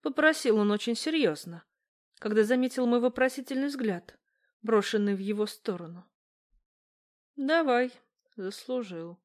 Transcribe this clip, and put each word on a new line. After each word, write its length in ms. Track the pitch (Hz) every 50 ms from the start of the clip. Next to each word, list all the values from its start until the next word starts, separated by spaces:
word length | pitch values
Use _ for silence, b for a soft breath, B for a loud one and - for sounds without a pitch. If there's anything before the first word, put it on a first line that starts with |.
| _
Попросил 520 | 311 269 - 302 311 311 - - 254 220 214
он 120 | 208 208
очень 240 | 208 208 - 233 233
серьёзно, 680 | - - 320 311 320 269 180 151 151 - 170 170 165 _ _ _ _ _ _ _ _ _ _ _ _
когда 240 | - 214 214 220 214
заметил 420 | 208 254 254 254 254 - 262 254
мой 140 | 240 240 240
вопросительный 680 | 240 247 240 - 254 262 254 285 254 - 269 262 277
взгляд, 500 | 285 277 262 240 214 185 175 - - - _ _ _ _ _ _ _ _ _
брошенный 540 | - 214 226 208 202 - - 208 208 202 202
в 20 | 190
его 280 | 190 202 214 208 214
сторону. 640 | 208 - - _ - 185 175 175 165 175 175 - _ _ _ _ _ _ _ _ _ _ _ _ _ _ _ _ _ _ _ _ _ _ _ _ _ _
«Давай, 580 | 285 269 269 320 339 320 277 247 240 254 247 - - _ _ _ _ _ _ _
заслужил». 800 | - 185 190 202 - - - 254 254 233 185 180 165 165 170 175 _